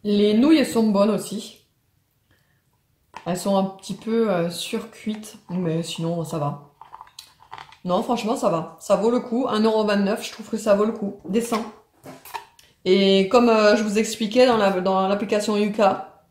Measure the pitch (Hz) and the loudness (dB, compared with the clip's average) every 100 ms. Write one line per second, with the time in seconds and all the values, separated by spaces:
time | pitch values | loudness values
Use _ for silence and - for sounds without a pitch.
0 | 208 208 208 214 285 311 247 226 220 202 | 0 2 4 4 6 6 4 0 2 2
1 | 208 202 - 202 - - _ _ _ _ | 2 0 -4 -10 -12 -20 _ _ _ _
2 | _ _ _ _ _ _ _ _ _ _ | _ _ _ _ _ _ _ _ _ _
3 | _ - - 185 202 196 190 190 - 196 | _ -14 -8 -6 0 0 0 -6 -14 -12
4 | 220 226 220 180 170 170 - 226 - - | -4 0 0 0 -2 -6 -8 -8 -10 -12
5 | 214 214 - - - 180 170 160 165 - | -10 -10 -12 -20 -10 -4 -2 -4 -6 -6
6 | 165 170 160 165 143 143 - _ - - | -4 -4 -6 -4 -4 -6 -14 _ -20 -20
7 | - - - _ _ - - - 180 180 | -20 -20 -20 _ _ -20 -20 -14 -2 -2
8 | 233 240 208 262 208 165 170 - - 190 | 0 -2 -2 -2 0 -2 -6 -14 0 2
9 | 214 247 240 226 269 214 220 220 208 202 | 2 0 -2 -4 -2 0 2 2 0 2
10 | 196 226 - - 214 220 220 202 214 226 | 0 -2 -6 -14 -8 -4 2 2 2 -2
11 | 202 - - 208 226 220 - - _ _ | -8 -8 -4 -2 -2 -6 -6 -16 _ _
12 | - - - - - _ _ _ 180 196 | -20 -20 -16 -16 -16 _ _ _ 0 4
13 | 196 196 190 240 240 220 208 214 214 208 | 4 4 4 4 4 4 4 4 0 -2
14 | 220 - 214 247 254 226 196 185 185 190 | -2 -4 -2 2 4 4 2 0 0 0
15 | 190 202 208 208 214 208 208 208 196 - | 0 -2 -2 -2 0 -2 -2 2 0 0
16 | - - _ | -10 -20 _